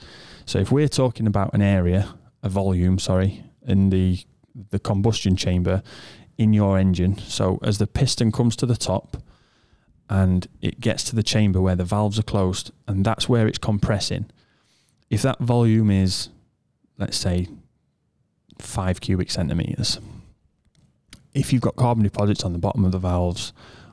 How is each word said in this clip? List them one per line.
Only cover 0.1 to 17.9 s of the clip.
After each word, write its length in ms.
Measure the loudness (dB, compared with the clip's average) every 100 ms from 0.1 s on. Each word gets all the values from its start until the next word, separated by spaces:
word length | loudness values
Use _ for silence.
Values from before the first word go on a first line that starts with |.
| -20 -20 -18 -4
So 120 | -2
if 140 | 0
we're 160 | 2 2
talking 380 | 2 0 0 0
about 260 | 0 0
an 80 | 2
area, 540 | 2 4 2 2 0 -8 _ _
a 60 | -4
volume, 500 | -2 0 2 2 2
sorry, 460 | 0 0 0 -2 -12 _ 0
in 240 | 2 4
the, 300 | 4 2 0 -6 _ _ -20 -8
the 80 | -6
combustion 580 | -2 0 0 0 0 0
chamber 460 | 0 0 0 -2 -4 -16 -20 -20 -14 0
in 160 | 2
your 240 | 4 4 4
engine, 400 | 2 2 0 -2
so 400 | -6 -2 -2 -2
as 140 | -2 -2
the 100 | -2
piston 460 | 0 -2 0 0
comes 240 | 2 0 0
to 80 |
the 100 | -2 -2
top 420 | -2 -4 -6 -12 -14 _ _ _ _ _ _ _ -2
and 400 | 2 2 2 -2 -6
it 180 | -6 -4
gets 240 | -4 -4
to 100 | -4
the 80 | -2
chamber 380 | 0 2 2 2
where 160 | 2 0
the 80 |
valves 340 | 0 0 0 -2
are 40 |
closed, 480 | -2 0 0 -2 -8 -12 -4
and 160 | 0
that's 240 | 0 0 0
where 180 | 2 2
it's 120 | 0
compressing, 720 | -2 -2 0 -2 -4 -6 -8 _ _ _ _ _ _ _ _
if 100 | -2
that 180 | 0 0
volume 500 | 0 4 4 4 4
is, 400 | 4 2 -2 -8 -16 _ _ _ _ _ -10
let's 220 | -8 -4
say, 300 | -2 -2 -4 -10 _ _ _